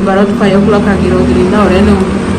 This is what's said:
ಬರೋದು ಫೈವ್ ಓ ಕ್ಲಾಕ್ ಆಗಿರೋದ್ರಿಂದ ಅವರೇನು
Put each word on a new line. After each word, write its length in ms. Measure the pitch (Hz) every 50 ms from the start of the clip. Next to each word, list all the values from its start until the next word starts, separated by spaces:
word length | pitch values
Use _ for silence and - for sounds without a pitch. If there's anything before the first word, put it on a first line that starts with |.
| 185
ಬರೋದು 340 | 190 190 196 208 202 202 -
ಫೈವ್ 240 | 208 202 196 202
ಓ 40 | 202
ಕ್ಲಾಕ್ 220 | 208 208 208 202 202
ಆಗಿರೋದ್ರಿಂದ 640 | 196 185 190 180 180 180 180 - - - 185 185 196
ಅವರೇನು 680 | 208 202 180 180 190 208 214 202 190 190 175 - 190 - 196 190